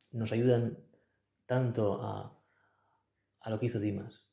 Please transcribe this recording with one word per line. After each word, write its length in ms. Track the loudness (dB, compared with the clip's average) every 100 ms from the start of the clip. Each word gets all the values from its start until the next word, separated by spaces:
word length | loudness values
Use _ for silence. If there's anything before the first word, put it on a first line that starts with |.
| _
Nos 200 | -6 -2
ayudan 440 | 2 4 4 2 -4 -14 _ _ _ _ _ -2
tanto 560 | 0 0 2 0 0
a, 360 | -4 -8 -10 -18 _ _ _ _ _ _ _ _ _ _
a 100 | -6
lo 100 | -2
que 80 | 0
hizo 120 | 0
Dimas 500 | -2 -2 -6 -14 _